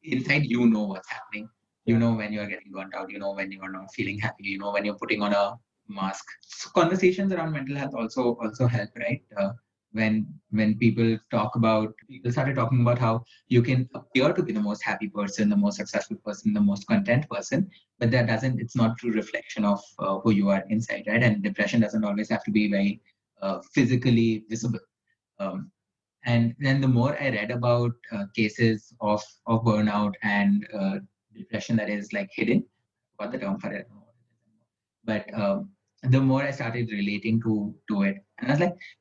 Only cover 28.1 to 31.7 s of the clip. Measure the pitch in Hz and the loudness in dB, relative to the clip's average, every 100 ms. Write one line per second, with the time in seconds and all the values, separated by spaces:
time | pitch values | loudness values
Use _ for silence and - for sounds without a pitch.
28.1 | 107 98 - 107 - 113 110 - _ 107 | -8 -6 -2 -2 2 2 2 -4 _ -2
29.1 | 104 - _ 117 113 117 107 107 104 104 | -2 -4 _ -2 2 4 2 2 2 -2
30.1 | 98 107 101 101 101 - 101 98 98 - | -2 0 2 4 2 0 -4 -2 -2 -8
31.1 | _ _ 110 - 107 - | _ _ -20 -10 -8 -2